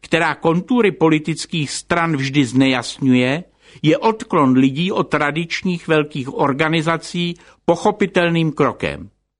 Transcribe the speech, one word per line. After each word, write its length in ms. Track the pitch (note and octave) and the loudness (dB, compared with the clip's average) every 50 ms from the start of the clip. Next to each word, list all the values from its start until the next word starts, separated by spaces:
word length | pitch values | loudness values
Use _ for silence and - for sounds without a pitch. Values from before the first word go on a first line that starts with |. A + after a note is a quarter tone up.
která 340 | - - - D#3+ E3+ D#3+ C#3+ | -6 -2 -2 0 0 0 -2
kontury 580 | - - E3 D#3+ F3 F3+ - B3+ B3 A3+ G3+ - | 0 0 0 0 0 0 0 0 2 2 2 2
politických 760 | - D#3+ D#3+ D#3+ D#3 D3+ - D#3+ D3+ - - - E3 D3 C3 | 2 2 2 2 2 0 -4 -6 -6 -8 -6 -4 -4 -4 -4
stran 460 | - - - _ F3 F3 E3 E3 D#3+ | -6 -12 -4 _ -2 0 0 0 0
vždy 280 | C#3 C3+ C3+ C3+ D3 C#3 | -2 -2 -2 0 0 0
znejasňuje, 1000 | A#2+ A2+ C3 C3+ C3+ C3 B2 A#2+ - - - C#3+ C3 B2+ B2 B2 B2+ C3+ E3 F3+ _ _ _ _ - - - - | 2 2 2 2 2 2 0 -4 -6 -10 -4 0 2 4 4 2 0 -2 -4 -6 _ _ _ _ -20 -20 -2 2
je 160 | D3+ A#3+ - | 2 2 4
odklon 540 | - A3+ A3 A3 - - - F3 C#3+ C3 B2+ | 2 0 0 0 -6 -2 0 2 4 4 4
lidí 400 | B2+ C3 C3+ C3 C#3+ F3 F#3 A3 | 4 4 2 2 0 -4 -2 -2
od 120 | A3+ E3+ | -2 -2
tradičních 840 | - - D3+ D3 C#3+ C#3+ D#3 E3+ E3 - - - F#3+ F3+ E3+ - - | -2 0 0 0 0 -2 -4 -6 -6 -8 -6 -4 -4 -4 -4 -2 0
velkých 460 | D#3+ D3+ D3+ D3 - D3 B2+ C3+ - | 0 0 0 -2 -4 -8 -8 -8 -4
organizací 1000 | - D#3 C#3 C3+ C3+ D#3+ D#3 D#3+ E3 D3+ D#3+ E3 D#3+ - - - F3+ F3 F3 E3+ - - - - _ _ | -2 0 0 0 0 -2 0 0 -2 0 -2 -4 -4 -6 -8 -6 -4 -4 -4 -6 -10 -16 -20 -20 _ _
pochopitelným 880 | - E3+ E3+ - G#3+ G3+ - G#3 F#3+ - F#3 F3 E3+ E3+ E3 D#3+ D#3 D3 | -2 -2 2 2 -2 0 0 -2 0 0 0 0 2 2 2 0 0 0
krokem. 580 | - D3 B2+ G#2 - - D#2 C#2+ D2 F2 G2+ _ _ _ _ _ | 0 0 0 0 -2 -6 -6 -6 -8 -12 -18 _ _ _ _ _